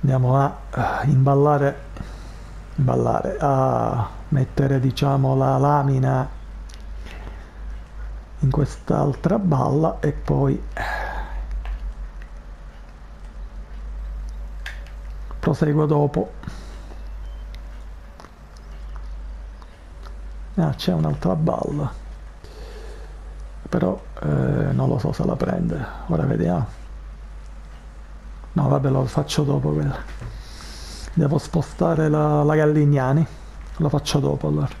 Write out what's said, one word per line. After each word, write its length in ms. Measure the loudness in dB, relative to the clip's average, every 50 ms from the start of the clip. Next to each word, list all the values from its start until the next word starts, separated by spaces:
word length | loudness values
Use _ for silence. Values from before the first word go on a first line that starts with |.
| 4 4 4
Andiamo 240 | 6 6 6 6
a, 200 | 6 4 4 0 -4 -12 -6 -4 -2 0 0 0 0 4
eh, 20 |
imballare, 760 | 4 6 8 8 8 8 6 6 6 6 6 4 2 0 -2 -10 -12 -10 -10 -10 -10 -10 -12 -12 -14 -14 -14 -14 -14 -14 -14 -14 -8 0
imballare, 640 | 2 4 4 4 4 4 4 2 2 2 0 -2 2
a 720 | 2 4 4 6 4 4 4 4 2 2 2 0 0 -2 -4 -12 -4 2
mettere, 500 | 2 4 4 2 2 2 4 4 4 4
diciamo, 560 | 4 2 2 4 2 4 4 4 4 4 4
la 200 | 4 4 4 4
lamina 720 | 6 6 6 6 6 4 4 4 4 4 4 4 2 0 -2 -6 -12 -12 -12 -12 -12 -12 -12 -12 -14 -12 -12 -10 -10 -10 -12 -12 -12 -12 -12 -12 -12 -14 -14 -14 -12 -10 -10 -10 -10 -12 -14 -12 -12 -10 -10 -10 -12 -12 -14 -4 0
in 100 | 0 2
quest'altra 880 | 4 2 2 0 -2 -8 -2 0 2 2 4 2 0 0 0 2 2 4
balla 600 | 4 4 4 4 4 4 4 4 4 2 0 0
e 100 | -2 -2
poi 500 | -2 -2 0 0 2 4 4 2 2 0 -2 -8 -6
eh, 80 | -6 -4 -4 -4 -4 -4 -4 -4 -6 -6 -6 -6 -6 -6 -4 -6 -6 -4 -4 -6 -6 -6 -8 -8 -8 -12 -12 -10 -14 -14 -14 -14 -14 -14 -14 -16 -14 -16 -16 -16 -16 -18 -18 -18 -18 -18 -16 -16 -14 -14 -14 -12 -12 -12 -10 -10 -12 -12 -12 -10 -10 -10 -8 -8 -8 -8 -6 -6 -6 -8 -8 -8 -8 -10 -10 -10 -10 -10 -10 -10 -10 -12 -12 -12 -12 -12 -12 -12 -12 -10 -10 -8 -2
proseguo 480 | 2 2 2 4 4 4 4 4 4
dopo. 460 | 4 4 4 4 4 2 0 -2 -2 -6 -12 -12 -12 -12 -10 -12 -12 -12 -12 -14 -14 -12 -12 -12 -10 -10 -10 -10 -10 -10 -10 -10 -10 -12 -12 -12 -12 -14 -12 -14 -14 -14 -14 -16 -16 -18 -16 -18 -18 -18 -18 -18 -18 -18 -18 -16 -14 -14 -12 -10 -10 -10 -10 -8 -10 -10 -10 -8 -10 -10 -10 -12 -12 -14 -14 -16 -18 -18 -18 -18 -18 -16 -14 -14 -12 -12 -12 -12 -12 -10 -12 -12 -4 0
Ah, 180 | 2 2 2 2
c'è 180 | 0 0 2 2
un'altra 440 | 2 2 2 0 0 2 0 2
balla, 520 | 4 2 2 2 2 0 -2 0 0 -2 -2 -4 -6 -12 -12 -14 -14 -14 -16 -16 -16 -18 -16 -14 -14 -14 -12 -12 -12 -12 -12 -12 -14 -14 -14 -14 -14 -14 -12 -12 -12 -12 -12 -14 -12 -8 -2
però, 340 | 0 0 2 2 0 -2 -6 -12 -12 -4 -2
eh, 40 |
non 640 | 0 2 2 2 2 2 2 2 2 2 2 2 2
lo 100 | 2 2
so 140 | 0 0 0
se 120 | 2 0
la 120 | 0 2
prende, 500 | 0 0 0 0 0 0 0 0 -2 -4 -6 -8 -10 -4 0
ora 160 | 0 2 2
vediamo. 540 | 2 2 2 2 2 2 2 0 -2 -4 -12 -14 -14 -14 -12 -12 -14 -14 -14 -14 -14 -14 -14 -14 -14 -14 -14 -14 -14 -16 -16 -16 -16 -16 -16 -16 -14 -16 -16 -14 -14 -14 -14 -14 -2 0
No, 160 | 2 4 6
vabbè, 200 | 4 4 4 4
lo 160 | 4 4 2
faccio 400 | 2 2 0 0 2 2 2 2
dopo 260 | 4 2 2 2 2
quella. 260 | 2 2 2 0 -2 -2 -6 -10 -10 -10 -10 -10 -10 -10 -12 -12 -12 -12 -12 -12 -12 -12 -12 -12 -12 -12 -12 -2 2
Devo 240 | 2 4 4 4 2
spostare 680 | 0 2 0 0 0 0 -2 2 2 4 4 4 4 4
la, 340 | 4 4 4 4 4 4 4
la 140 | 6 6
Gallignani, 680 | 6 6 6 6 6 6 6 6 4 4 4 4 4 4 2 -2 -14 -16 -16 -16 -14 -14 -14 -2
lo 120 | 0 2 2
faccio 300 | 2 2 0 2 2 2
dopo 300 | 4 4 2 2 2 2
allora. 200 | 2 2 0 0 -4 -8